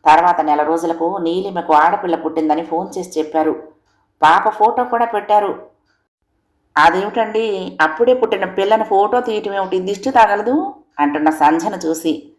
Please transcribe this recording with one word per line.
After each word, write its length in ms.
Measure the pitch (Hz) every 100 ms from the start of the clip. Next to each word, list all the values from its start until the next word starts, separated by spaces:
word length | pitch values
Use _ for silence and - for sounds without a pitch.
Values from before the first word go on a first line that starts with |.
| 160
తర్వాత 340 | 156 175 170
నెల 220 | 151 147
రోజులకు 560 | 151 165 165 165 165 196
నీలిమకు 500 | 165 180 196 175 175
ఆడపిల్ల 440 | 151 165 175 185 165
పుట్టిందని 480 | 160 160 156 151
ఫోన్ 340 | 160 165 185 190
చేసి 200 | 175 160
చెప్పారు. 440 | 156 160 156 - - _ _ _ _ _
పాప 260 | 156 180 214
ఫోటో 360 | - 214 226
కూడా 200 | 240 233
పెట్టారు. 580 | 233 214 202 208 196 - - _ _ _ _ _ _ _ _ _ _ 147
"అదేమిటండి, 1000 | 160 180 208 233 214 214 226 196 185 -
అప్పుడే 340 | 156 - 240
పుట్టిన 300 | 254 226 196
పిల్లని 400 | 185 180 208 220
ఫోటో 360 | 208 196 214 247
తీయటం 340 | 240 214 208
ఏమిటి, 240 | 196 185 185
దిష్టి 320 | 185 196 262
తగలదు?" 640 | 262 214 202 214 285 392 - _ -
అంటున్న 320 | 147 147 156
సంధ్యను 460 | 156 151 160 214 185
చూసి. 560 | 160 160 165 143 -